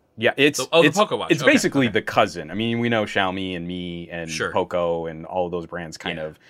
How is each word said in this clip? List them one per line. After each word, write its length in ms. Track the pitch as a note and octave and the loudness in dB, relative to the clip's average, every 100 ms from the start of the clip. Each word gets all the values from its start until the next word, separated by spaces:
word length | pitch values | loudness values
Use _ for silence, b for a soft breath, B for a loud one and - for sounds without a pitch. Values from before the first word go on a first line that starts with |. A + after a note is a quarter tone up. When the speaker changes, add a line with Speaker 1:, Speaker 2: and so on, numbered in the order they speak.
| _ - | _ 0
Speaker 1:
Yeah, 160 | A2+ - | 0 4
it's, 240 | C#3+ - | 2 2
Speaker 2:
The, 80 | C3 | 2
oh, 80 | E3 | 6
the 80 | D#3 | 6
Speaker 1:
it's, 80 | F3 | 4
Speaker 2:
Poco 180 | G#3+ A#2+ | 0 0
watch. 160 | F2 | 0
Speaker 1:
it's 100 | D#3 | 2
Speaker 2:
Okay, 120 | C#3+ | 4
Speaker 1:
basically 340 | D4 F3+ C#3 B2 | 4 2 2 2
Speaker 2:
okay. 60 | |
Speaker 1:
the 80 | G#2 | 0
cousin. 500 | - C#3 G#2+ E2+ D#2 | 0 2 2 0 -8
I 20 | |
mean, 260 | F#2+ A#2 A#2 | -4 -2 0
we 100 | A#2+ | 2
know 160 | A#2 G#2 | 0 0
Xiaomi 500 | G#2 F#2+ F#2+ F#2+ F2+ | 0 0 0 -4 -6
and 100 | F2 | -6
Mi 440 | F2+ F2+ E2+ E2+ | -6 -6 -8 -8
and 200 | E2+ E2 | -8 -8
Speaker 2:
Sure. 220 | D#2+ F2+ | -6 -2
Speaker 1:
Poco 540 | G2 F2+ F2+ F2 E2 E2 | -2 0 0 0 -2 -4
and 200 | D#2+ D#2+ | -10 -6
all 240 | F#2 F2 | -4 -2
those 160 | F2 E2 | -4 -8
brands 300 | F2 E2 - | -10 -10 -8
kind 200 | F2+ E2 | -8 -6
Speaker 2:
Yeah. 80 | D#2 | -8
Speaker 1:
of 140 | D#2+ | -12